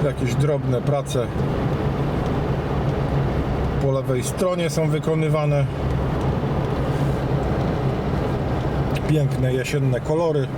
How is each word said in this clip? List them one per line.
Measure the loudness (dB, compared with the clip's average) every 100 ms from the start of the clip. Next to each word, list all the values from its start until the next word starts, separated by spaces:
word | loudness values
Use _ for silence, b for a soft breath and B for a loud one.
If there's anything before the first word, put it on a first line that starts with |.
jakieś | 0 0 0
drobne | 2 2 2 0 0
prace | 2 0 0 -2 0 -2 -2 0 -2 0 0 0 0 0 0 -2 0 -2 -2 0 0 0 0 0 0 0 0 0 0 0
po | 2
lewej | 0 0 0
stronie | 0 -2 0 0 0
są | 0 2
wykonywane. | 0 0 0 2 2 2 2 2 0 -2 0 0 0 0 0 0 0 0 0 0 0 0 0 0 0 0 0 0 0 0 -2 -2 -2 0 -2 -2 -2 -2 0 0 -2 0
Piękne | 2 2 0 0
jesienne | 0 0 0 0 0
kolory. | 0 0 2 0 -2